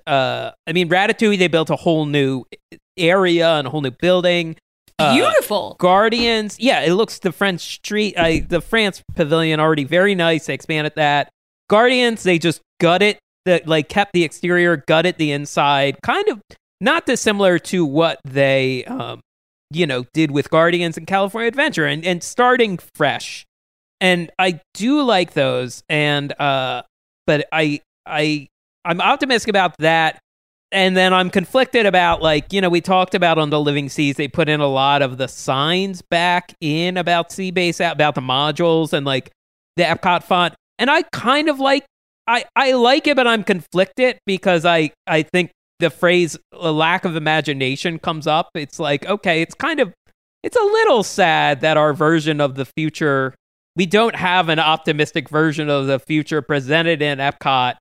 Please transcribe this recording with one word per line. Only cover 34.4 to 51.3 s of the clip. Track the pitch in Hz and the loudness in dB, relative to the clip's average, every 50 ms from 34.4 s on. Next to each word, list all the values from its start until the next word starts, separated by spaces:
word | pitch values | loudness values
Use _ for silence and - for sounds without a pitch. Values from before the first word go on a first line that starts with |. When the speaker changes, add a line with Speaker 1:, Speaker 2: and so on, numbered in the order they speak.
| 160 147 | 0 0
Speaker 1:
in | 151 151 | 2 2
a | 147 139 | 2 0
lot | 135 135 135 139 143 143 139 | 2 2 2 2 2 2 2
of | 127 131 127 | 0 -2 -6
the | 135 | -8
signs | 123 - - - - 135 135 143 160 175 185 190 196 190 175 | -8 -8 -12 -4 -4 -2 0 0 0 0 -2 -2 -4 -8 -10
back | - - 175 165 175 175 175 180 - _ - - | -8 -4 -2 0 0 2 0 0 -2 _ -18 -10
in | 170 151 147 160 170 180 180 | -6 -4 -4 -2 -2 -2 -2
about | 185 170 170 175 170 165 - | -4 -2 0 0 -2 -2 -4
Seabase, | - - 190 185 175 185 180 170 165 - 180 170 | -8 -10 -8 -6 -2 -2 -2 -2 -2 -2 -2 -4
about | 160 143 151 147 143 | 0 0 0 0 0
the | 143 | -2
modules | 127 131 127 135 143 151 151 143 170 170 160 160 160 151 - | -4 -4 -2 0 0 -2 -2 0 0 2 2 2 0 0 -2
and, | 151 139 | -4 -2
like, | 139 135 131 - - _ _ _ _ _ _ _ _ - | -2 -4 -4 -6 -8 _ _ _ _ _ _ _ _ -4
the | 165 175 | -2 0
Epcot | 156 170 - - 185 175 165 - | 0 0 -2 0 0 0 0 0
font. | - 185 175 175 165 - _ _ _ _ - | 0 0 0 0 0 -4 _ _ _ _ -4
And | 220 262 | 0 0
I | 294 330 349 - - | 2 0 0 -2 -8
kind | - - 226 269 294 302 320 | -6 -2 0 0 2 2 0
of | 285 262 | -2 0
like, | 269 269 277 285 - _ _ _ _ _ _ _ - - | 0 0 0 0 -2 _ _ _ _ _ _ _ -4 -2
I, | 233 240 - - - | -2 -2 -2 -2 0
I | 233 269 262 262 | 0 2 2 2
like | 254 233 247 269 311 302 302 | 4 4 4 4 2 2 0
it, | 285 | 2
but | 269 254 | 2 2
I'm | 240 226 220 185 | 2 2 0 0
conflicted | - 202 175 151 _ - 175 190 - - - 254 254 214 - - | -2 -2 -4 -4 _ -2 -2 -2 -2 0 -2 0 0 0 -2 -6
because | - 190 180 - 190 180 170 156 | -4 -4 -2 0 0 0 2 2
I, | 175 170 165 160 143 - _ - - | 2 2 2 0 -2 -4 _ -8 -2
I | 170 160 156 | -2 -2 -2
think | - - 180 175 - _ _ _ _ _ - | 0 0 -2 -2 -2 _ _ _ _ _ -2
the | 170 160 | -2 -2
phrase | - - - 175 180 175 175 151 - - _ _ - | -2 0 2 2 4 4 2 0 -4 -10 _ _ -18
"a | - 175 160 | -6 -4 -2
lack | 156 151 160 160 175 185 - | 0 0 0 0 0 0 -2
of | 185 160 | -4 -6
imagination" | 165 151 156 156 160 147 156 143 135 135 131 135 - - 180 165 156 | -4 -2 0 0 0 0 -2 -4 -4 -2 -4 -4 -4 -6 -6 -6 -6
comes | - 180 165 156 135 156 | -6 -6 -6 -6 -4 -2
up. | 151 160 180 - - | -2 -2 -2 -4 -8
It's | 170 147 - - - | -12 -12 -12 -10 -8
like, | 165 143 147 143 - | -4 -4 -4 -4 -2
okay, | 170 202 208 - 196 165 165 165 | -4 -6 -4 -2 -2 0 0 -2
it's | - - | -4 -6
kind | - - 302 320 294 | -8 -6 -6 -2 -2
of, | 247 175 - _ _ _ _ _ _ _ _ _ - | -4 -4 -4 _ _ _ _ _ _ _ _ _ -10
it's | 370 - | -4 -2
a | 466 427 | 0 0
little | 403 415 440 453 440 285 226 190 | 2 2 2 2 4 4 2 0
sad | - - - 185 170 | -2 0 0 2 2